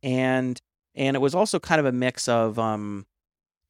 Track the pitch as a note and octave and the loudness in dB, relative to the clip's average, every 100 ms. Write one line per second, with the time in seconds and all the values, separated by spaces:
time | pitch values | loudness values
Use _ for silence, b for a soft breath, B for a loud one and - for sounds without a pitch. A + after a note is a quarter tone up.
0 | C3 B2+ C3 C3 B2+ B2 _ _ _ - | -4 0 2 0 -2 -6 _ _ _ -2
1 | C3+ C3+ C#3 E3+ G#3+ E3+ - D#3+ C#3 B2 | 0 2 2 2 0 0 2 2 2 0
2 | B2+ - - A#2 A2+ A2+ A2+ G#2+ G#2 G2+ | -2 -2 0 2 2 0 -2 -2 -6 -10
3 | G2 _ _ _ _ _ | -12 _ _ _ _ _